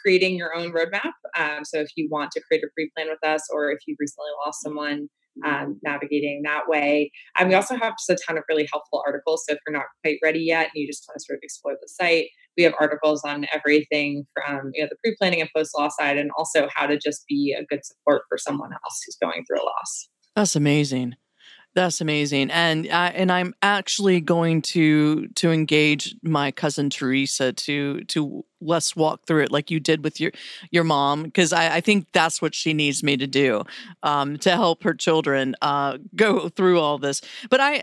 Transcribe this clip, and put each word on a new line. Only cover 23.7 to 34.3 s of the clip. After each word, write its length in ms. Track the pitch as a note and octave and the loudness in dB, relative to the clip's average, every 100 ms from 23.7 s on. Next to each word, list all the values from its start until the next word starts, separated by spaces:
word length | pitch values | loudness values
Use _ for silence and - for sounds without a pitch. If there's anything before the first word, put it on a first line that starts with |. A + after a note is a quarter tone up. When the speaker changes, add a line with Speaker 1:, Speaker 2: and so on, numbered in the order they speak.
| G3+ F#3+ - G3 F3+ | 2 0 0 4 4
Speaker 2:
going 440 | D3+ E3+ E3 D#3+ | 4 2 2 2
to, 640 | - F3 D#3 D3+ D3+ D3+ - | 0 2 4 6 4 2 -2
to 240 | - E3+ | 0 2
engage 640 | D#3+ D3+ D3+ D3+ D3+ - - | 2 4 4 4 2 -4 -6
my 260 | E3 D3+ C#3 | -2 0 0
cousin 400 | - D#3 D3 C#3+ | -2 -2 0 -2
Teresa 640 | - C3 C3 C3+ - C3 | -2 0 0 0 0 -2
to, 480 | - - C#3+ C#3+ C#3 - | -2 -4 -2 -2 -6 -4
to 380 | D#3+ D3 - - - | -2 -2 -4 -14 -10
let's 360 | D#3+ E3 - - | -2 0 0 0
walk 320 | D#3 - - | 0 0 0
through 160 | D#3+ | 2
it 80 | D3 | 2
like 180 | C#3+ D3 | 0 -2
you 100 | D#3+ | -2
did 240 | C#3+ D#3+ | 0 0
with 160 | D#3 - | 0 -4
your, 120 | - - - - F3 | -6 -6 -14 -18 -2
your 120 | E3+ | 0
mom, 460 | E3 D3 C#3 D3 D#3 | 2 4 2 0 0
'cause 240 | - E3 | 2 2
I, 220 | E3+ E3 D#3+ | 4 2 2
I 60 | |
think 260 | F3 G3+ E3 | 2 2 2
that's 280 | F#3 E3 - | 2 2 2
what 140 | D#3+ - | -4 -2
she 180 | E3 | -2
needs 300 | D#3 D3 C3+ | 0 0 0
me 120 | D3 C3+ | 0 0
to 100 | C3+ | 0
do, 360 | C3+ C#3 G#2+ - - G#3+ F3 | 2 2 2 -4 -12 -18 -6
um, 360 | D#3 D3 C#3 | 0 0 0